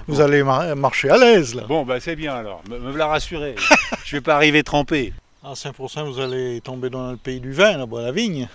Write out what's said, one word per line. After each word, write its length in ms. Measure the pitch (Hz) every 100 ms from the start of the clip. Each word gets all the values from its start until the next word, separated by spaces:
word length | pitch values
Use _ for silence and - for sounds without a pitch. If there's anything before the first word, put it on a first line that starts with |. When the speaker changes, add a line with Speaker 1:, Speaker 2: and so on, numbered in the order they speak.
| -
Speaker 1:
vous 140 | 143
allez 200 | 147 143
mar-, 320 | 139 131 175 143
marcher 340 | 135 - 135
à 80 | 190
l'aise, 360 | 247 220 135
là. 100 | 120 110
Speaker 2:
Bon, 160 | 156
bah, 160 | 127 127
c'est 160 | 165 160
bien, 180 | 151
alors. 280 | 123 110 90 95
Me, 80 | 120
me 100 | 120
voilà 160 | 139 151
rassuré. 460 | 151 - 165 147 127 - -
<laughs> 240 | - 151 -
Je 100 | 143
vais 40 |
pas 120 | 131 147
arriver 260 | 151 147
trempé. 500 | 147 147 143 156 113 - - _
Speaker 1:
À 120 | 139
Saint-Pourçain, 480 | 117 143 - 131 -
vous 140 | 151 127
allez 420 | 131 127 127 117
tomber 300 | 123 131 127
dans 220 | 131 127
le 40 | 123
pays 240 | - 127
du 120 | 127
vin, 240 | 135 208 170
là-bas, 260 | 123 117
la 100 | 117
vigne. 360 | 147 233 156 123